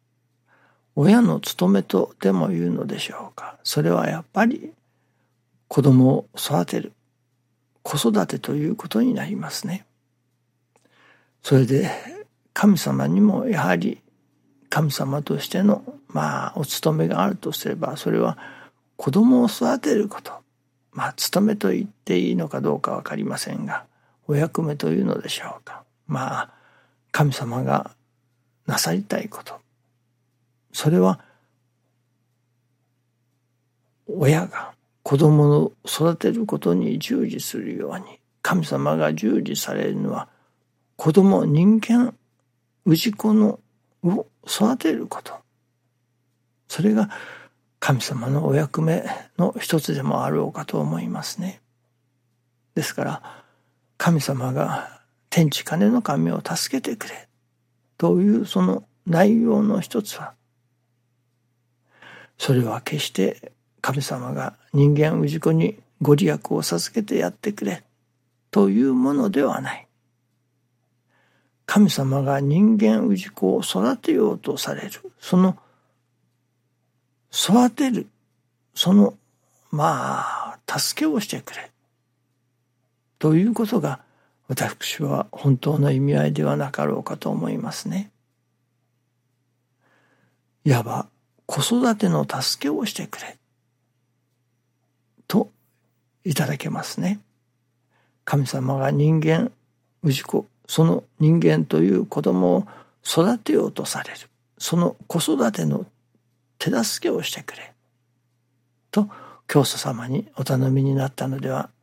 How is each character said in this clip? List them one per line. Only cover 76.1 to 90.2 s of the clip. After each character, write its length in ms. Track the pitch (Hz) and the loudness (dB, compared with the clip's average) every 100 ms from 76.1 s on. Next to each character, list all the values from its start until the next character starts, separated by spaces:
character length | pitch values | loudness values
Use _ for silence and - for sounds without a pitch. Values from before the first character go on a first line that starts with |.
| _ _ _ _ _ _ _ _ _ _ _ _ | _ _ _ _ _ _ _ _ _ _ _ _
育 400 | - - 220 247 | -4 4 4 4
て 180 | - 269 | 2 -2
る、 180 | 220 - _ _ _ _ _ _ - | -2 -6 _ _ _ _ _ _ -2
そ 180 | 170 | 4
の、 220 | 202 - - _ _ _ _ _ | 6 6 2 _ _ _ _ _
ま 880 | 151 160 135 135 135 - - - - - | 0 0 0 -2 -4 -4 -6 -10 -12 -8
あ、 120 | 147 | -6
助 220 | - - | -4 -2
け 40 | 311 | 0
を 140 | 277 | 0
し 80 | - | -4
て 140 | 131 | -8
く 140 | - - | -10 -16
れ 160 | - _ _ _ _ _ _ _ _ _ _ _ _ _ _ - | -18 _ _ _ _ _ _ _ _ _ _ _ _ _ _ -2
と 180 | 156 160 | 4 4
い 80 | 208 | 4
う 80 | |
こ 120 | 233 220 | 2 0
と 160 | 202 | 0
が、 200 | 147 139 _ _ _ _ - | -2 -6 _ _ _ _ -8
私 540 | 131 107 - - - | -4 -4 -6 -10 -6
は 240 | 143 139 - | -2 -2 -4
本 260 | - 143 127 | -2 0 2
当 220 | - 151 | 0 0
の 120 | 139 | 2
意 80 | 135 | 2
味 160 | 139 143 | 2 2
合 100 | 147 | 0
い 60 | |
で 100 | 147 | 0
は 120 | 147 147 | 0 0
な 140 | 139 | -4
か 160 | 139 147 | -4 -2
ろ 120 | - | -4
う 60 | |
か 140 | - - | -6 -8
と 140 | - | -6
思 180 | - 160 | -4 -4
い 80 | - | -6
ま 140 | - | -8
す 180 | - - | -10 -8
ね。 220 | 180 208 _ _ _ _ _ _ _ _ _ _ _ _ _ _ _ _ _ _ _ _ _ | -8 -8 _ _ _ _ _ _ _ _ _ _ _ _ _ _ _ _ _ _ _ _ _